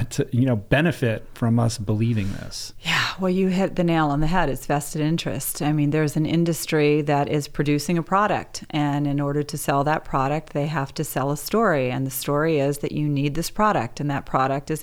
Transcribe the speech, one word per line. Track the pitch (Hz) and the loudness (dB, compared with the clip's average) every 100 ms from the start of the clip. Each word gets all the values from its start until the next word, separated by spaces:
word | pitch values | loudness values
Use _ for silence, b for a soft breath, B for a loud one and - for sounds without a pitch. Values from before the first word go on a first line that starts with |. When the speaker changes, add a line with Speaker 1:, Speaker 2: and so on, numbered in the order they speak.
| - | 0
Speaker 1:
that, | - - | -2 0
you | 120 131 | 2 2
know, | 113 | 0
benefit | - 135 165 - 117 107 - - | 2 2 2 2 -2 -2 -6 -2
from | 117 117 | 2 4
us | 117 113 | 2 0
believing | 101 107 117 110 98 | -2 0 2 0 -2
this. | - - - - - | -4 -10 -10 -12 -8
Speaker 2:
Yeah, | 165 - - - | -2 0 0 -2
well, | 185 | 0
you | 185 190 | 2 2
hit | 185 190 - | 2 0 2
the | |
nail | 170 165 151 | 2 4 2
on | 143 | 2
the | 156 | 2
head. | 185 147 | 4 2
It's | 135 - | -2 -2
vested | 147 - 156 | -2 -2 -2
interest. | 151 165 - 139 - - | 0 0 -2 -4 -6 -2
I | 147 | 0
mean, | 151 147 | 2 2
there's | 156 151 151 | 2 2 0
an | 156 | 2
industry | 165 170 160 - 156 147 151 | 2 2 0 0 2 4 4
that | 151 143 143 | 2 0 2
is | 147 143 | -2 -2
producing | - 147 147 165 170 | -2 0 0 0 -2
a | |
product, | 160 190 208 131 - - - | 0 2 2 0 -4 -12 -6
and | 156 147 143 147 | -2 0 0 0
in | 143 | 0
order | 143 147 | 0 -2
to | 143 147 | -4 -4
sell | - 139 | -2 0
that | 139 156 | 2 -2
product, | - 139 135 156 - | -2 -2 0 -2 -4
they | 147 147 | -4 -2
have | 156 143 - | -2 -4 -4
to | |
sell | 151 143 135 | -4 -2 -2
a | 143 | -2
story, | - 214 220 147 127 | -2 2 2 2 0
and | 131 135 | -2 -4
the | |
story | - - 147 160 151 | -4 -2 0 2 2
is | 139 143 | 2 -2
that | - | -4
you | 151 151 | -2 0
need | 139 147 147 | 0 0 -2
this | 165 | -4
product, | - 214 165 117 - | 0 2 2 -2 -4
and | 147 | -4
that | 139 - | -4 -2
product | 139 131 139 - | 0 0 -2 -4
is | 156 | -6